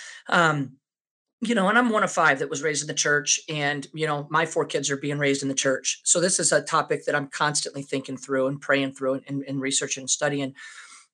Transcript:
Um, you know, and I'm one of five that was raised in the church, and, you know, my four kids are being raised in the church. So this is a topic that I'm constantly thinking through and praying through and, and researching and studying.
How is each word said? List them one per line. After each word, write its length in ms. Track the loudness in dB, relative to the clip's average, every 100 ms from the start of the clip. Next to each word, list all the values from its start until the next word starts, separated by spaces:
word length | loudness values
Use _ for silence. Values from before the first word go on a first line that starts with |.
| -16 -12 0
Um, 500 | 4 4 4 -2 -8 _ _ _ _ _ -6
you 140 | 0
know, 140 | 2 4
and 80 | 4
I'm 140 | 4
one 140 | 2
of 60 | 2
five 280 | 4 4 2
that 100 | -2
was 140 | -2
raised 180 | -2 -2
in 60 | -4
the 80 |
church, 440 | -2 2 2 2 -2 -2
and, 360 | -2 -2 -2 -6
you 140 | -4 -2
know, 200 | -4 -2
my 160 | 0 0
four 180 | 0
kids 260 | -2 -2 -2
are 60 | -2
being 220 | -2 0
raised 240 | 2 2
in 60 | 0
the 60 |
church. 460 | 0 0 0 -2 -2
So 160 | 0 2
this 220 | 2 2
is 120 | 2
a 100 | 2
topic 420 | 2 0 0 -2
that 100 | 0
I'm 140 | -2 -2
constantly 540 | -2 0 0 -4 -8
thinking 340 | -6 -6 -6 -10
through 300 | -2 0 0
and 120 | -2
praying 360 | 0 2 0
through 260 | -2 -2 -2 -4
and, 160 | -6 -4
and 140 | -4
researching 420 | -2 -2 -2 -4
and 80 | -4
studying. 440 | -2 0 0 -4 -8 -16 -18 -20 -20 _